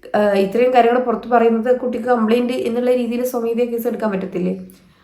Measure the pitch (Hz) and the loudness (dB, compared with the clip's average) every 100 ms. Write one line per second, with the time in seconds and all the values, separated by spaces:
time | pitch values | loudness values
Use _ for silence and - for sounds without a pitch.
0 | - 208 208 196 196 233 254 254 233 247 | -4 0 2 2 0 2 2 4 4 2
1 | 240 220 233 240 226 226 247 254 247 220 | 0 -4 0 2 4 2 2 0 -2 -4
2 | 240 240 220 247 240 254 233 233 247 254 | 0 0 2 2 0 -2 -2 -2 0 0
3 | 233 240 247 247 226 233 240 233 233 214 | 0 -2 -4 -4 -2 -2 -2 -2 -4 -2
4 | 220 190 185 185 180 190 - - _ _ | -2 -4 -4 -4 -4 -4 -10 -20 _ _